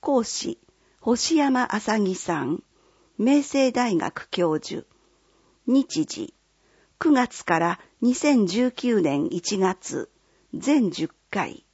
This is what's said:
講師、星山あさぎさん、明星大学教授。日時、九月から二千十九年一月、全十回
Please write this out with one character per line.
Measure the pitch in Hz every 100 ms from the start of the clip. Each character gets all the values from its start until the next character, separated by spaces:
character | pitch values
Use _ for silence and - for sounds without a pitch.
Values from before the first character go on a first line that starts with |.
講 | - 269
師、 | 220 - - - _ _ _ _
星 | - 240 - 320
山 | 277 254 247
あ | 214
さ | 214 214
ぎ | 196 185
さ | - 160
ん、 | 135 165 _ _ _ _ _ -
明 | 220 285
星 | 285 277 262
大 | 247 247 175
学 | - - -
教 | - 175 156
授。 | - - - _ _ _ _ _ _ _ -
日 | 262 262 - 156
時、 | - - _ _ _ _ _ _ _
九 | 320
月 | 269 247 - -
か | 165
ら | 165 - - _
二 | 240
千 | 247 294 269 196
十 | 190 254
九 | 247 247 220
年 | 156 143 165
一 | 175 - 190
月、 | 185 190 - 139 - _ _ _ _
全 | - - 294 208
十 | - 160 _ _
回 | 202 143 - _